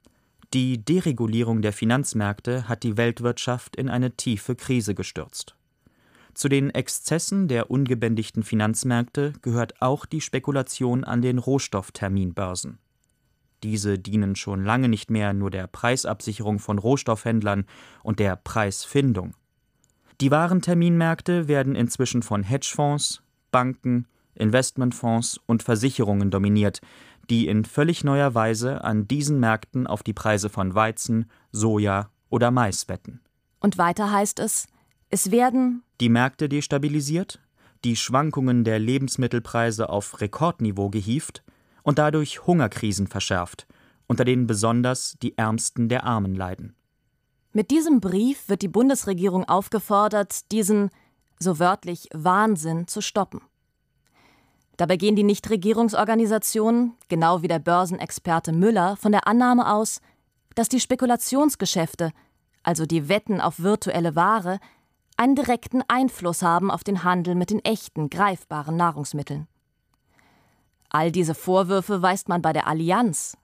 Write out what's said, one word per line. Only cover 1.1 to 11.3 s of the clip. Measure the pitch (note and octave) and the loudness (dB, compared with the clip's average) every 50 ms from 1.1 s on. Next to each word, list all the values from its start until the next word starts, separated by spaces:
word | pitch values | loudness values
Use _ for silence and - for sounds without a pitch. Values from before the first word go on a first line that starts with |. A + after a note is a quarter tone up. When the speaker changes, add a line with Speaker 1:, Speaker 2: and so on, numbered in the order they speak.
| C3 A#2 A#2 A2 A2 A#2 A#2+ A#2 A2+ A2 G#2 | 0 0 0 0 2 0 0 2 0 0 0
Speaker 1:
der | G#2+ G#2 | -2 -2
Finanzmärkte | - A2+ A2+ A#2+ C#3 C#3+ - - A2 G#2 G2+ G2+ - - A#2+ B2 B2+ A#2 B2 | 0 0 0 2 0 0 -2 -2 -2 -2 -2 -4 -4 -4 -4 -4 -4 -2 -4
hat | A#2 - - | -6 -4 -2
die | A#2+ G#2 A2 | -4 0 2
Weltwirtschaft | A#2 A#2+ A#2 - A#2 A#2+ A#2+ - - C3 B2 B2 - - - | 2 0 0 0 -2 -4 -2 -2 -4 -4 -4 -4 -6 -12 -8
in | - B2+ C3+ | -6 -6 -4
eine | - B2 B2+ B2 | -2 0 -2 -2
tiefe | - - - C3 A2+ G2+ - - B2 | -2 -4 -2 -2 -2 -2 -2 -6 -6
Krise | - - - C3 B2 G#2 G#2+ G2 | -6 -2 0 0 0 0 -2 -4
gestürzt. | - F#2+ - - E2 D2+ - - - - - _ _ _ _ _ _ _ _ _ _ _ _ _ _ _ _ - | -4 -6 -8 -8 -10 -12 -10 -12 -14 -14 -14 _ _ _ _ _ _ _ _ _ _ _ _ _ _ _ _ -12
Zu | - - C#3 | -4 0 2
den | C#3 C#3 C#3 C#3+ | 2 2 2 0
Exzessen | - C3 B2+ - - - - - D3+ E3+ - - G3 G3 F#3+ D#3 | -2 -4 -4 -4 -6 -8 -4 -2 -2 -2 -2 -2 0 0 0 2
der | B2 A#2 A2+ - | 0 0 -2 0
ungebändigten | - C3+ C#3 A#2+ B2+ A2+ A#2+ A2+ A2+ A2 A2 - - A#2 G#2+ | 0 0 2 0 0 0 0 0 0 0 -2 -4 -4 -6 -4
Finanzmärkte | - A#2 G#2+ G#2+ G#2+ A2 - - B2+ A#2+ A#2+ A#2+ - - C#3+ C#3+ D3 C#3+ - | -2 0 0 2 2 0 0 0 0 0 0 0 -2 -2 -4 -2 -2 -4 -6
gehört | - B2 A#2 A#2+ A#2 A2+ - - | -4 -2 0 0 -2 -2 -4 -2
auch | A#2+ B2+ C#3 C#3+ - | 0 0 0 -2 -4
die | - - D#3 | -8 -8 -8
Spekulation | - - - C3 - C#3+ C#3 C#3 B2+ - - - B2+ B2 A#2+ C3 C3 | -6 -4 -6 -4 -4 -2 -2 -2 -2 -4 -6 -4 -2 0 0 -2 -2
an | - A#2 A#2+ A#2+ | -2 -2 0 0
den | B2+ | 0